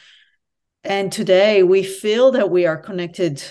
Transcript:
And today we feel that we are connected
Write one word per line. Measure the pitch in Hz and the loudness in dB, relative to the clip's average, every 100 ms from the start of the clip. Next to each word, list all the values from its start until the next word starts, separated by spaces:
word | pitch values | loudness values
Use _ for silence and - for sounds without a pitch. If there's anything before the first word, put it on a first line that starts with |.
| _ _ _ _ _ _ _ _ | _ _ _ _ _ _ _ _
And | - 196 190 | -8 -6 -6
today | 214 196 185 208 208 | -4 2 4 4 4
we | 180 196 | 4 2
feel | 190 - 214 220 262 | 0 -6 -4 2 2
that | 247 196 | 2 0
we | 180 170 | 0 0
are | 160 | -2
connected | - 180 170 185 175 139 - | -8 -10 -8 -4 -4 -6 -14